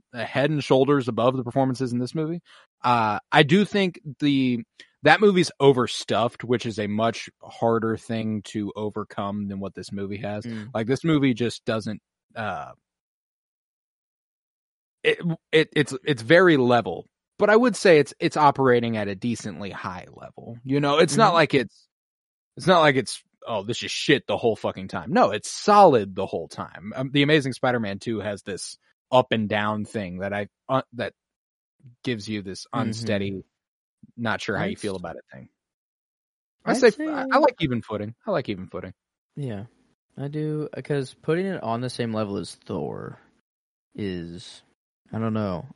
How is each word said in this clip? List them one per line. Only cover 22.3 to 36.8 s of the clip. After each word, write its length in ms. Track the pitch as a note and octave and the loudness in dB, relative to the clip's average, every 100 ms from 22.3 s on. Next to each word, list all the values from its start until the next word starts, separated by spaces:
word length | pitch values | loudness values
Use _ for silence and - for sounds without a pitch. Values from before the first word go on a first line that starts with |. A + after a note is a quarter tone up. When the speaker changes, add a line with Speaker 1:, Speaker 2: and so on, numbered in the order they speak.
| _ _ - | _ _ -4
Speaker 1:
it's 100 | C#3 | 4
not 120 | F3+ | 6
like 140 | D3+ | 6
it's 260 | C3 A2 - _ _ - | 4 -2 -10 _ _ -6
"Oh, 160 | G#2+ | -6
this 200 | G2+ A#2 | -4 -6
is 80 | G2+ | -6
shit 360 | - - B2+ - | -4 2 2 2
the 100 | G2 | 0
whole 200 | A#2+ G#2 | 0 0
fucking 320 | A2 - F#2+ | -4 -6 -10
time." 240 | F#2+ G2 | -10 -2
No, 180 | G#3+ A2+ | 2 2
it's 200 | G#2 - | 0 -8
solid 640 | - - G#3 F#3 B2 G2 | -4 4 8 8 8 0
the 120 | F#2+ F#2+ | -6 -6
whole 220 | F#2 D#2 | -6 -8
time. 440 | - - - G2+ - | -12 -14 -12 -12 -8
Um, 140 | C3+ | -4
The 100 | C#3+ | 0
Amazing 300 | C#3+ D#3 C3 | 2 2 0
Spider-Man 440 | A#2 C3 B2 G#2 G2 | -2 -2 -2 -4 -6
two 220 | B2 G#2+ | -6 -6
has 220 | G#2 G2+ | -6 -8
this 360 | - A2+ - - _ _ - | -10 -10 -12 -18 _ _ 2
up 200 | B2+ B2 | 2 2
and 160 | A2+ G#2 | -2 -2
down 360 | G#2+ G#2+ G#2 | -2 -2 -4
thing 340 | G2+ A2+ F#2 F2+ | -6 -8 -8 -8
that 140 | G2 | -6
I, 160 | G2+ G2+ _ - | -6 -8 _ -4
uh, 140 | C3 - | -4 -4
that 200 | A#2 F#2+ _ _ _ _ _ _ _ B2+ _ | -10 -10 _ _ _ _ _ _ _ -20 _
gives 240 | C3 A2+ G2+ | -6 -6 -6
you 140 | G#2+ | -8
this 240 | F#2+ F#2 - | -8 -14 -8
Speaker 2:
Mm-hmm. 140 | A#2 A2 | -4 -4
Speaker 1:
unsteady, 540 | A2 A2 G2+ G2 F#2+ - _ _ _ _ _ - - | -4 -4 -2 -2 -8 -14 _ _ _ _ _ -20 -8
not 240 | A2+ F#2+ | -4 -4
sure 160 | - G2 | -4 -4
how 80 | |
you 80 | G2 | -4
Speaker 2:
I'd 60 | - | -4
Speaker 1:
feel 160 | G#2 | -6
Speaker 2:
s-, 60 | F#2+ | -8
Speaker 1:
about 160 | F2 C2 | -10 -14
it 80 | _ | _
thing. 160 | C2+ - _ _ _ _ _ _ _ _ _ _ _ | -20 -20 _ _ _ _ _ _ _ _ _ _ _
I 80 | G#3+ | -2
Speaker 2:
I'd 40 | |
Speaker 1:
say, 140 | B3 | 4